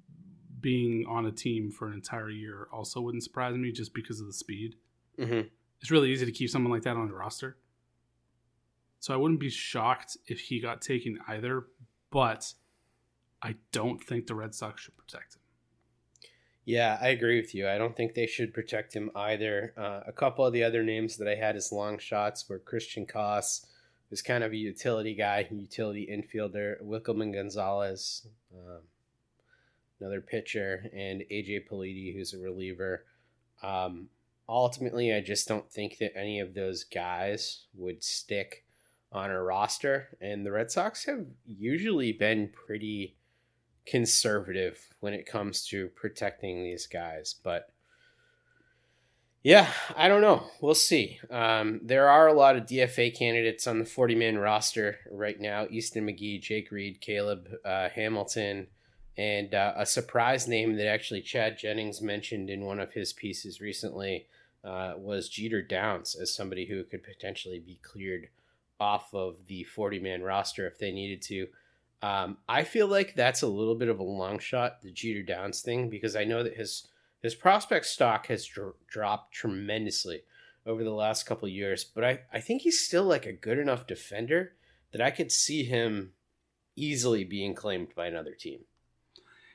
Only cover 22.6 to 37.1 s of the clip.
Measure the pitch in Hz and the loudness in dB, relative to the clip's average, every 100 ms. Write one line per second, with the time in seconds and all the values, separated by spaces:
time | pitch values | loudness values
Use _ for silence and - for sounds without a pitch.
22.6 | - 117 - 110 98 107 104 104 - - | -8 -8 -6 -8 -6 -4 0 0 0 -4
23.6 | - _ _ _ _ 101 - 123 110 110 | -8 _ _ _ _ -6 -2 0 0 -2
24.6 | 107 95 127 110 107 101 104 101 92 107 | -6 -4 0 0 0 0 2 2 -2 -6
25.6 | 101 - 110 104 101 104 - 110 104 104 | -8 -6 -4 -4 -6 -8 -6 -6 -4 -4
26.6 | 104 104 104 113 117 107 110 98 101 101 | -6 -6 -8 -6 -2 -2 -2 -4 -4 -4
27.6 | 95 101 98 95 - - 110 - _ 92 | -2 0 -2 -4 -8 -10 -14 -20 _ -20
28.6 | 90 87 85 _ _ _ _ _ _ _ | -18 -18 -20 _ _ _ _ _ _ _
29.6 | _ _ _ - 98 98 - 113 - 110 | _ _ _ -12 -6 -6 -4 -6 -4 -4
30.6 | 98 95 110 98 98 95 95 104 101 101 | -4 -4 -8 -10 -6 -6 -6 -8 -4 -6
31.6 | - 101 92 95 92 98 90 95 92 92 | -6 -8 -8 -8 -10 -8 -10 -8 -8 -8
32.6 | 92 87 95 90 - _ _ _ _ _ | -8 -6 -4 -6 -8 _ _ _ _ _
33.6 | 98 92 92 87 104 _ _ _ - 117 | -6 -2 -4 -6 -14 _ _ _ -2 2
34.6 | 123 123 127 120 120 107 101 101 - 107 | 2 2 -4 0 2 2 0 -2 0 -2
35.6 | - 107 104 - 107 95 101 104 92 92 | -4 -8 -8 -4 -6 -4 -6 -4 -6 -6
36.6 | 95 90 - 90 87 | -6 -6 -6 -6 -4